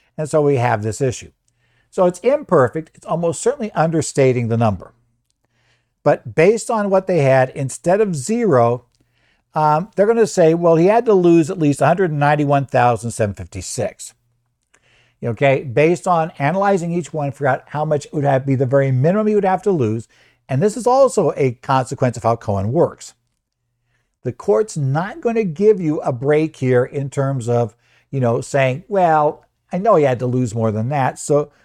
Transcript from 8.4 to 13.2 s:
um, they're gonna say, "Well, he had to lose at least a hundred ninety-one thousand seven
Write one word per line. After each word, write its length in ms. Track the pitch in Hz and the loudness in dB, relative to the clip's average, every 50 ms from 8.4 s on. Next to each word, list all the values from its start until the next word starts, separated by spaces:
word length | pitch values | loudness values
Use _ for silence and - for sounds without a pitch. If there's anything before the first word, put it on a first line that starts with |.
| 240 208 147 123 117 117 120 123 - _ _ _ _ _ _ _ _ _ _ _ _ _ _ | 0 2 4 4 4 2 0 -4 -8 _ _ _ _ _ _ _ _ _ _ _ _ _ _
um, 360 | 160 156 151 151 156 185 - - | -2 0 2 0 0 -2 -4 -2
they're 100 | - 196 | 0 2
gonna 220 | 208 233 233 226 185 | 2 2 2 0 0
say, 260 | - - 170 160 165 | 2 4 4 4 4
"Well, 220 | 170 175 170 165 | 4 2 2 4
he 120 | 160 170 190 | 4 4 4
had 180 | 214 233 240 | 4 2 2
to 80 | 240 208 | 2 2
lose 360 | 190 175 175 170 170 160 139 | 4 4 6 4 4 4 2
at 80 | - - | -2 -2
least 220 | 156 147 143 - | 0 0 0 2
a 60 | 143 | 2
hundred 260 | 139 165 180 196 170 | 2 2 2 0 -2
ninety-one 540 | 151 143 143 143 151 147 147 143 143 143 139 | 0 0 0 2 2 2 0 0 0 0 0
thousand 460 | - - 127 123 123 120 104 107 120 | 0 0 2 2 2 0 0 -4 -8
seven 220 | - - | -4 -4